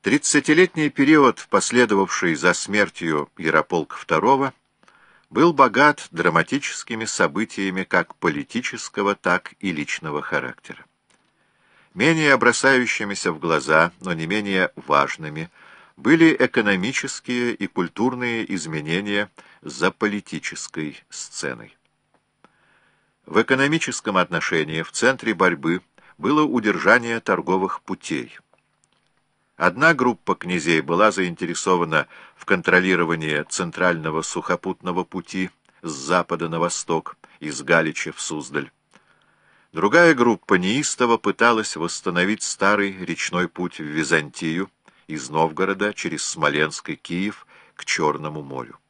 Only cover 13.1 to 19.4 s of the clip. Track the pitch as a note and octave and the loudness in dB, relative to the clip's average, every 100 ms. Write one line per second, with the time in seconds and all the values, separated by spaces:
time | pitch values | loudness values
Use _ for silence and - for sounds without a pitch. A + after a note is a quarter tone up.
13.1 | G2 F#2+ D#2+ E2+ D#2 C2+ D#2 E2+ _ F2+ | -4 -4 -2 0 0 4 4 4 _ -8
14.1 | E2 D#2+ G#2 G2+ F#2+ F2+ - - C#2+ C#2 | -6 -2 -4 0 0 0 -4 0 2 2
15.1 | - D#2 D2+ F3 _ - - - _ A2+ | -4 -10 -10 -12 _ -20 -20 -20 _ 2
16.1 | D#3+ E3 - B2+ - G#2 F#2+ G#2 - G2+ | 6 6 4 0 2 2 0 -2 -4 -8
17.1 | - - B2 A#2+ - G2 - A#2 - B2 | -10 -6 -4 -2 -4 -6 -4 -6 -2 -2
18.1 | B2 B2 A2+ G#2 F#2 D#2 D#2 D2+ F2 G#2 | -2 -4 -4 -4 -6 -6 -8 -4 -4 -2
19.1 | G2+ G#2 - | -4 -4 -10